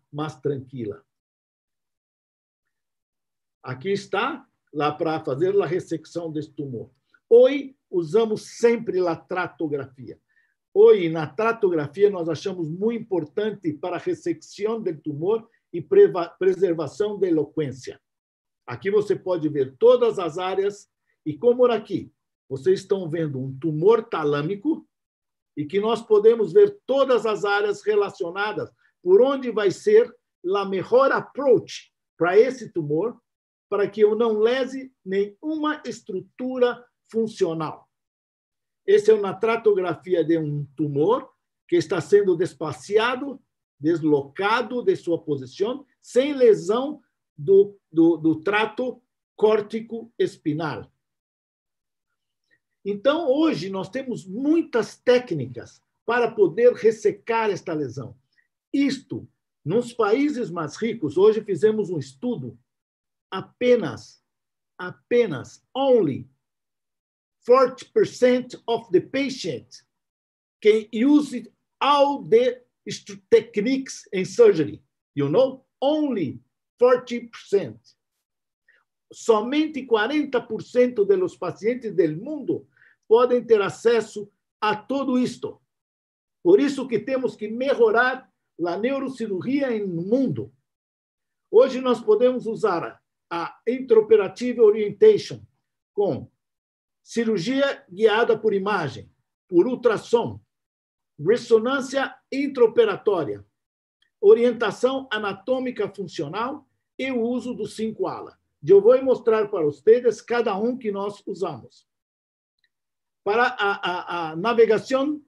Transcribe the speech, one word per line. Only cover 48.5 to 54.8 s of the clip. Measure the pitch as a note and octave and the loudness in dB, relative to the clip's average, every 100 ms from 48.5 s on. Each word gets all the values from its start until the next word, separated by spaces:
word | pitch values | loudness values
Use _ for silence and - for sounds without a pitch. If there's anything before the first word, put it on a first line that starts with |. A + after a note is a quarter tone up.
| G#3 G#3+ - B3+ - _ _ _ - | -2 -2 -4 -8 -8 _ _ _ 0
córtico-espinal. | G#3+ G#3+ G#3 A3 A3 A3+ A3+ - F#3 - D#3+ D3+ D#3 A2 - _ _ _ _ _ _ _ _ _ _ _ _ _ _ _ _ _ _ _ | 2 2 -2 -10 -10 -14 -14 -4 -4 -4 -6 -4 -6 -8 -14 _ _ _ _ _ _ _ _ _ _ _ _ _ _ _ _ _ _ _
Então, | G3 G3+ C4+ D#4 D#4+ | -10 -2 -2 0 0
hoje, | C#4 D#4+ F3 F#3 | 0 0 -2 -6
nós | F#3+ F3+ | -8 -8
temos | C4 C4 G3 F#3+ | -10 -8 -10 -10
muitas | G3+ C#4 E4 - A#3+ | -6 0 0 0 -4